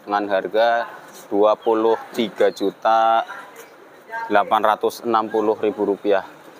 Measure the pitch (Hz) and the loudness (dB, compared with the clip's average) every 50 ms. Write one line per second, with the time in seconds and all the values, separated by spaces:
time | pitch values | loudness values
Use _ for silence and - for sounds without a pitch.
0 | - 107 104 104 104 101 101 95 95 90 95 110 117 117 117 117 113 - - - | -8 -4 -4 -4 -2 0 -2 -2 -2 -2 0 2 2 2 2 0 -4 -6 -12 -16
1 | - - - - - - 110 101 104 107 107 - - 120 113 110 110 113 110 - | -20 -20 -20 -20 -10 -4 0 2 4 4 2 2 0 0 0 2 2 2 0 0
2 | - - - 120 117 101 - - 107 98 95 - 101 98 90 - - 113 113 113 | -4 -6 -4 -4 -4 -4 0 0 0 0 2 0 -4 -4 -4 -2 0 2 2 4
3 | 113 113 113 113 - - - - - - - - - - - - - - - - | 4 2 2 0 -2 -4 -10 -16 -18 -18 -20 -20 -20 -20 -20 -20 -20 -20 -20 -20
4 | - - - - - - 208 - 98 - 113 107 101 214 107 - - 113 - - | -18 -14 -12 -10 -4 0 0 0 2 2 0 0 2 0 0 0 -2 -4 -4 -4
5 | - 120 113 110 110 107 107 110 107 107 107 101 - 107 98 104 104 98 98 90 | -4 -2 0 0 0 0 -2 0 0 0 0 0 -2 -2 -2 0 -2 -2 -2 -2
6 | - 104 98 95 - - - - - - - - | 0 0 0 0 0 -4 -14 -20 -20 -20 -20 -20